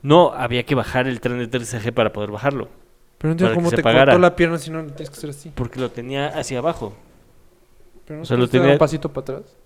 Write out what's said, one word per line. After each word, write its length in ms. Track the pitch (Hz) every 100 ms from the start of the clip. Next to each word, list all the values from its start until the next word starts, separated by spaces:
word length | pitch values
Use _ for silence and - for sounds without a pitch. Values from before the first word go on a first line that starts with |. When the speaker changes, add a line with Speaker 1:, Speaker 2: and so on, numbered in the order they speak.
Speaker 1:
No, 320 | 139 160 170
había 300 | - 120 123
que 100 | -
bajar 320 | 131 - 131 131
el 120 | 120
tren 180 | 123 123
de 80 |
aterrizaje 460 | 117 127 113 120 113
para 200 | 117 110
poder 200 | 104 104
bajarlo. 360 | 104 139 139 101 - _ _ _ _
Speaker 2:
Pero 120 | 156
no 20 |
entiendo 160 | 165 180
Speaker 1:
Para 40 |
que 20 |
Speaker 2:
cómo 140 | 113 170
Speaker 1:
se 60 | 208
Speaker 2:
te 40 |
Speaker 1:
apagara. 240 | 117 120 139
Speaker 2:
cortó 60 | 180
la 160 | 180
pierna 220 | 175 170 165
si 120 | 160
no 100 | 160
lo 60 | 156
tienes 220 | 139 147
que 80 | -
hacer 120 | 147
así. 220 | 143 165
Speaker 1:
Porque 260 | 139 120 127
lo 100 | 123
tenía 360 | - 120 135 147
hacia 320 | 156 - 123
abajo. 340 | 151 165 104 104 _ _ _ _ _ _ _ _ - -
Speaker 2:
Pero 120 | - 156
no 60 |
Speaker 1:
O 20 |
sea, 100 | 165 123
lo 100 | 123
Speaker 2:
tienes 40 |
que 60 | 131
dar 60 |
Speaker 1:
tenía 100 | 135
Speaker 2:
un 60 | 147
pasito 340 | 151 151 156
para 240 | 139 131 135
atrás. 180 | - _